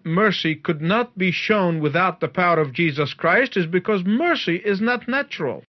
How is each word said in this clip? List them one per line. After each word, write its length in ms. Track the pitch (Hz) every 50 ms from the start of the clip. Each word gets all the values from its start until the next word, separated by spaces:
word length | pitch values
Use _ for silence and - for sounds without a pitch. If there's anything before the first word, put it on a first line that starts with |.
| -
mercy 580 | 165 165 185 220 208 175 - - 160 151 151
could 180 | - - 165 147
not 300 | 156 170 208 240 240 240 -
be 160 | 185 185 180
shown 500 | - - - - 214 208 185 175 165 160
without 380 | 151 147 139 170 185 180 170 -
the 80 | 165
power 320 | 147 - 185 180 175 170 160
of 120 | 151 135
Jesus 440 | 120 - 170 156 135 151 147 135 -
Christ 420 | - - 165 180 226 269 240 -
is 80 | 202 170
because 380 | 160 175 180 180 220 214 190 175
mercy 560 | 196 214 262 339 349 320 - - 175 170 180 -
is 160 | 208 196 190
not 280 | 220 240 247 240 240
natural. 560 | 240 254 285 277 285 - - 160 123 98 - - _